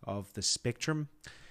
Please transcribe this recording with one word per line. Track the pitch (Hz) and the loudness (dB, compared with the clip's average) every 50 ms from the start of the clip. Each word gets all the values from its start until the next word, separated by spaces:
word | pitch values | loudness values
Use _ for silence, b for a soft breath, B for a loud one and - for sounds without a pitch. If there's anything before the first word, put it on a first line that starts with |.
| - | -4
of | - 98 101 98 - - | -4 -2 -2 -4 -4 -6
the | 107 | 0
spectrum, | 98 - - - - 123 117 - - - 156 156 151 147 - - B B B B B B | 2 2 2 4 2 0 0 2 2 2 2 2 0 -4 -6 -16 B B B B B B